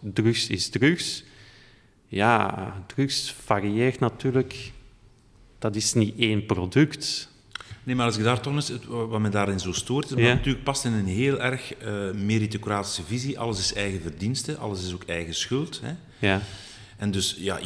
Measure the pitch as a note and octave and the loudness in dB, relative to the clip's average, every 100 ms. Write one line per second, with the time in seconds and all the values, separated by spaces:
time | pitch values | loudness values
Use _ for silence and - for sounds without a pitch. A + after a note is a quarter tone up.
0 | G#2 F#2+ A2 A#2 - - - G#2+ C3+ F3 | -2 2 4 4 0 -2 -2 4 4 4
1 | - - - - - - - - _ _ | -2 -8 -12 -20 -20 -20 -20 -20 _ _
2 | _ F#2+ A2 A2+ G2 G2+ F#2+ G2 F2+ - | _ 2 4 6 2 -2 -6 -8 -6 -2
3 | C#3 - - - - G2+ G2+ G#2+ B2+ B2+ | 0 0 -4 -6 0 2 2 2 2 2
4 | A#2+ - C3 B2+ C3 - - - - - | 0 0 0 2 0 -4 -14 -16 -20 -20
5 | - - _ - - - A2 G#2 - A#2+ | -20 -20 _ -20 -20 -6 -4 0 2 4
6 | G#2+ - A2+ G#2+ G#2 F#2 F2+ C3+ D3+ - | 2 2 2 2 2 0 2 4 4 2
7 | - - - - - - - - - B2+ | -6 -6 -8 -18 -16 -16 -14 -10 -4 0
8 | A#2 G#2+ A2 B2 C#3+ D3 C#3+ A#2+ - A#2 | 2 4 4 2 0 -2 -2 -6 -6 -4
9 | A2+ A2 G#2+ G2+ G2+ F#2+ F2+ F2 - C3 | -2 2 2 2 2 0 -2 -4 -2 -2
10 | - B2+ A#2+ B2 C3+ B2+ - C3 B2 A2 | 0 4 6 6 2 0 -2 -2 0 0
11 | F#2+ G2 C3+ C#3 B2 C3 - - A2 G#2 | 0 2 2 2 0 -2 -6 -10 -6 -4
12 | G2 G2 G2+ A2 G#2+ G#2+ G#2+ G2+ G2 - | -4 -2 2 2 2 -2 -2 -2 -2 -6
13 | E2 B2 C3+ C3 A#2 G2 F#2 - G2+ F#2+ | -4 -4 -4 -4 -2 -2 -2 -2 -2 -4
14 | E2 D2 G#2 C3 - D3 A2+ F#2+ F2+ F2+ | -6 -4 -2 -2 -4 -6 -6 -4 -6 -6
15 | - E2+ E2+ E2 - B2+ E3 - A#2 F3 | -6 -6 -4 -6 -2 -2 -2 -6 -8 -10
16 | - - G2+ F#2+ G#2 - - - - - | -12 0 2 2 0 -12 -16 -18 -20 -4
17 | G#2 F#2+ F2 - F#2+ F2+ | -2 0 -2 -2 -4 -4